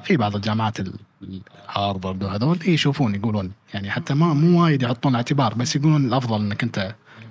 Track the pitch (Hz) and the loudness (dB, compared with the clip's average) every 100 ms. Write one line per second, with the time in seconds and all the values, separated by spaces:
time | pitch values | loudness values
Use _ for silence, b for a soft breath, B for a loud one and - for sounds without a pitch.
0 | - 170 107 104 101 110 110 - 95 - | 0 2 2 0 -2 0 0 -2 -8 -10
1 | - _ 95 95 - - - - 101 95 | -16 _ -14 -14 -14 -20 -8 -4 -2 -2
2 | 95 95 98 101 131 175 185 156 147 139 | -6 -6 -4 -2 0 0 2 2 2 2
3 | 120 101 113 104 92 - _ 104 98 - | 0 0 -2 -2 -4 -10 _ -10 -6 -6
4 | - 139 170 143 165 170 170 139 120 123 | -2 2 2 4 4 6 4 2 0 0
5 | 143 123 120 143 120 107 120 147 151 151 | 0 0 0 0 0 0 -2 0 4 4
6 | 131 127 123 110 104 104 117 107 98 - | 2 0 0 -2 -2 -2 -4 -4 -6 -8
7 | B B B | B B B